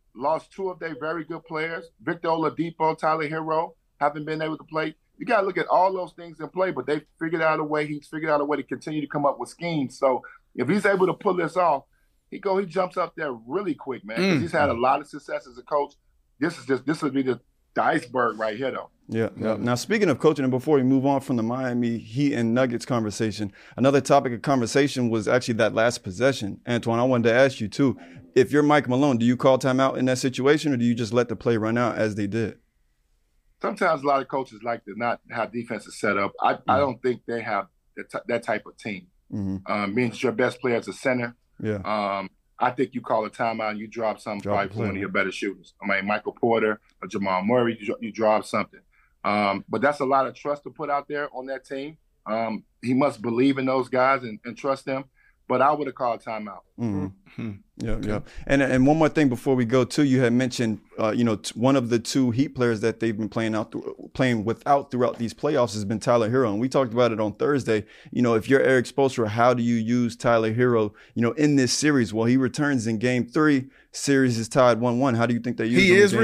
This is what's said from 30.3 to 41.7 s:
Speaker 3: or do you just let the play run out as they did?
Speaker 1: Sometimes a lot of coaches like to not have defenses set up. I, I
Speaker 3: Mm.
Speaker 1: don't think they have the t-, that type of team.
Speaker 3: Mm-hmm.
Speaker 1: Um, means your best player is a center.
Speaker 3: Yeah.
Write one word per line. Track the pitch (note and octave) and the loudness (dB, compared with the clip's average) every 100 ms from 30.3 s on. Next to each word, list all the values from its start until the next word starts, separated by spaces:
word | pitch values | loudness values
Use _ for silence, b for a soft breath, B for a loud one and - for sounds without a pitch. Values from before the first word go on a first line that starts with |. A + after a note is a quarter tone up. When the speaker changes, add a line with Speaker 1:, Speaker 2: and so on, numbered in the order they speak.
| B2+ C3 D3+ D3+ | 0 2 2 2
Speaker 3:
or | B2+ | 0
do | A#2+ | 0
you | |
just | A#2 A2+ | 0 0
let | A#2+ A#2+ | 0 0
the | G#2+ | -2
play | B2 A#2 | -2 0
run | A2 A#2 | 0 0
out | A#2+ F2 | 0 0
as | A2 | -2
they | G#2 G2+ | -2 -4
did? | A2 G#2+ - _ _ _ _ _ _ _ _ _ _ | -2 -4 -8 _ _ _ _ _ _ _ _ _ _
Speaker 1:
Sometimes | G#3 G3+ F3+ D#3 | -8 -2 0 0
a | C#3+ | 2
lot | C#3 | 0
of | C3 | 0
coaches | C#3 B2+ G#2+ | -6 -6 -8
like | A#2 A#2 - | -8 -8 -8
to | G2+ | -6
not | A#2+ A2 - | -4 -4 -6
have | A#2 G#2+ | -6 -6
defenses | A#2+ A2+ G#2+ - - | -6 -8 -10 -10 -4
set | A2 G2 | -2 0
up. | G2+ - | -2 -2
I, | - - - | -2 0 0
I | B2+ | 2
Speaker 3:
Mm. | |
Speaker 1:
don't | C#3+ - | 0 -2
think | B2+ A#2+ - | -4 -4 -6
they | A#2 | -8
have | A2+ G2+ G2 _ _ - | -4 -4 -6 _ _ -18
the | |
t-, | - - G#2 | -12 -10 -4
that | A#2 | -4
type | A#2 G#2+ F#2 | -4 -6 -8
of | - | -14
team. | A2+ F#2+ - _ _ | -10 -10 -14 _ _
Speaker 3:
Mm-hmm. | G#2+ G2 F#2+ - | -6 -4 -6 -4
Speaker 1:
Um, | G#2 G2+ G#2+ | -4 -2 -2
means | B2 - | -2 -2
your | B2 | -2
best | A2 B2 - | 0 -2 -2
player | B2+ A#2 | -2 -2
is | G2 | -4
a | |
center. | F#2 C#3 B2+ A#2+ - _ - | -4 -2 -2 -4 -10 _ -10
Speaker 3:
Yeah. | G#2+ | -6